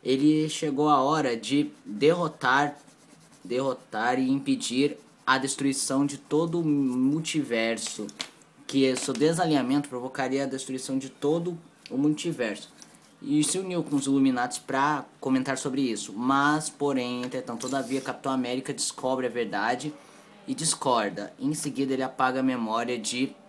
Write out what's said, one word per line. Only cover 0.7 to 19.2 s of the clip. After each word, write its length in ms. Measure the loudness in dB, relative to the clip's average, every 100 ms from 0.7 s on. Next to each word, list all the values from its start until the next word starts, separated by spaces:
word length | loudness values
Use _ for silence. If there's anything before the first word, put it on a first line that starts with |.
| 2 4
a 120 | 4
hora 360 | 4 2 0 -2
de 340 | 0 0 0 -6
derrotar, 920 | -12 2 4 4 0 -2 2 4 2 -4 -20 -20 -20 -20 -20 -20
derrotar 720 | -4 -2 -2 -4 -6 -2 0 2
e 100 | 2
impedir 720 | 2 0 -2 0 0 0 0 -16 _
a 140 | 0 2
destruição 680 | 2 0 0 0 0 2
de 140 | 0 -2
todo 400 | -2 0 2 0
o 40 |
multiverso, 1400 | 2 2 2 2 2 2 0 -2 0 0 0 -2 -6 -8 -10 -10 -14 -14 -20 _ -2
que 280 | 2 4 2
seu 180 | -2
desalinhamento 720 | 2 2 4 2 2 4 0 0
provocaria 540 | -6 -8 -4 -2 0
a 40 | -2
destruição 520 | -6 -8 -8 -4 -4
de 100 | -6
todo 480 | -4 0 0 -2 -6 -12 _ -8
o 80 | 0
multiverso, 720 | 0 2 -2 -2 -4 -4 -12 -20 -20 -20 -20 -16
e 220 | 0 2
se 140 | 2 0
uniu 240 | -2 -4
com 140 | 0 -2
os 100 | 2
Illuminati 540 | 4 4 2 -2 -4
pra 440 | -4 0 2 0 -6 -8
comentar 360 | 0 0 0 -2
sobre 240 | -2 0
isso. 300 | 0 -2 -6
Mas, 560 | -4 0 4 4 2 -2
porém, 540 | -2 0 0 -2 -4
entretanto, 380 | -6 -6 -8 -8
todavia, 400 | -4 -4 -2 -4
Capitão 320 | -4 -6 -2
América 400 | -2 -2 -4 -4
descobre 540 | -4 -4 -2 -2 0